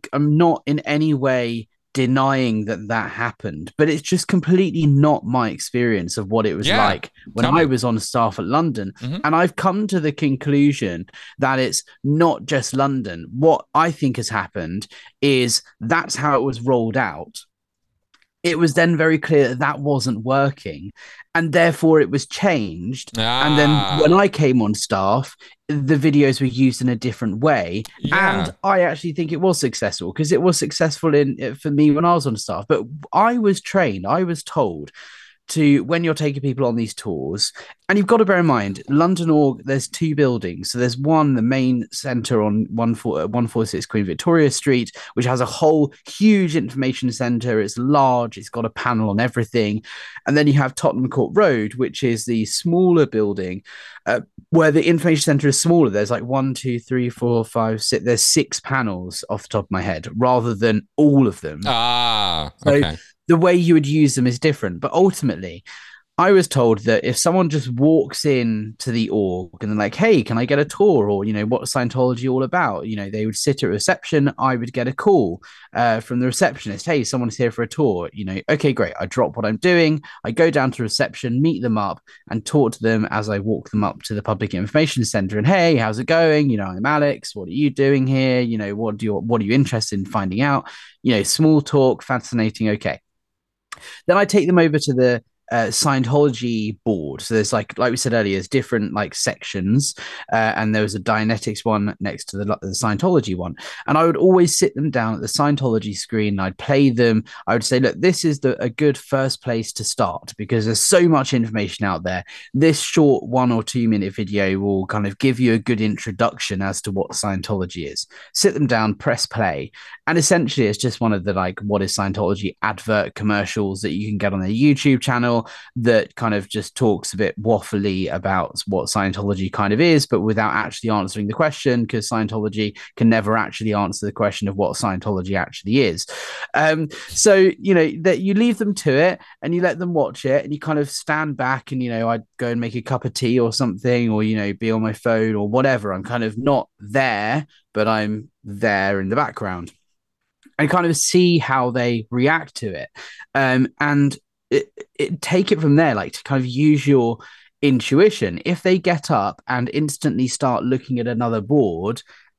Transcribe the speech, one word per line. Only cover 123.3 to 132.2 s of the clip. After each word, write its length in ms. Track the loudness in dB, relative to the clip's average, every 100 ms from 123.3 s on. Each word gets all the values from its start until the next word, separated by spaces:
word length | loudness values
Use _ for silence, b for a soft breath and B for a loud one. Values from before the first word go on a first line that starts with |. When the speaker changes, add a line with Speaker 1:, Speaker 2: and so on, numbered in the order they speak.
| -2 -2 -4 -4 -4
Speaker 1:
that 120 | -4
you 140 | -4 -4
can 120 | -2
get 140 | -2
on 80 | -2
their 80 | -4
YouTube 520 | 2 2 4 2 2
channel 380 | 0 0 2 0 -2 B B
that 400 | -2 2 4 2 -4
kind 180 | -2
of 160 | -2 -4
just 260 | -8 -8 0
talks 380 | 0 0 -4
a 40 | -4
bit 240 | -4 -2
waffly 720 | 0 0 0 -2 -2 -2 -4
about 480 | -4 -2 -2 -4 -6 -4
what 200 | -4 0
Scientology 640 | 0 0 0 -4 -2 -4
kind 220 | -2 -2
of 80 | 2
is, 260 | 4 2 2
but 140 | -2
without 340 | 0 0 0
actually 360 | -2 -6 -6 -4
answering 380 | -2 -4 -6 -8
the 60 |
question, 540 | -2 -2 -2 -2 0 -2
'cause 220 | -4 -4
Scientology 640 | -4